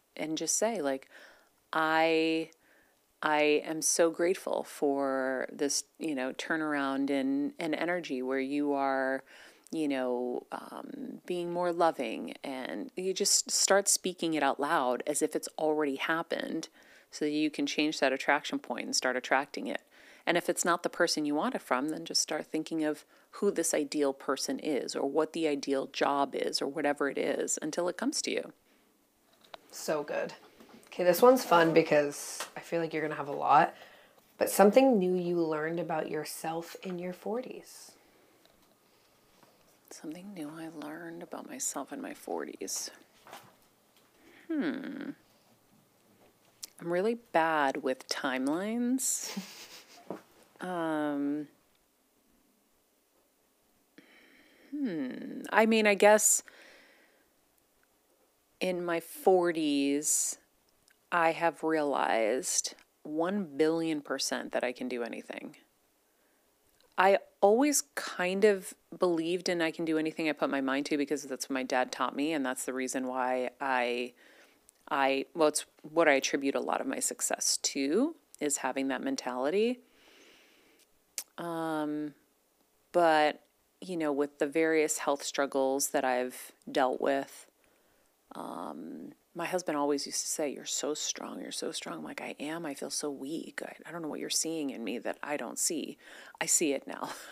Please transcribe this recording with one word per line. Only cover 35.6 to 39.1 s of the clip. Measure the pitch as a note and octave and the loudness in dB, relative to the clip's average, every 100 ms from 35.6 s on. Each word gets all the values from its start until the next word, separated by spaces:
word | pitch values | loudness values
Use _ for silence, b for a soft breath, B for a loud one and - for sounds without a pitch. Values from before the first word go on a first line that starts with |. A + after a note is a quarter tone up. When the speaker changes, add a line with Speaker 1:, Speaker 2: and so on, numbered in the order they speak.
| D#3 E3+ | -2 -4
Speaker 2:
about | E3 D#3+ - | -2 -4 -4
yourself | D#3 D3 - D#3+ E3 E3 - | -6 -6 -8 -6 -6 -8 -12
in | F#3+ F3 | -10 -8
your | F3+ | -8
forties. | F3+ G3 A#3 B3+ - - - - - b b b b _ _ _ _ _ _ _ | -8 -6 -6 -8 -12 -18 -20 -20 -20 b b b b _ _ _ _ _ _ _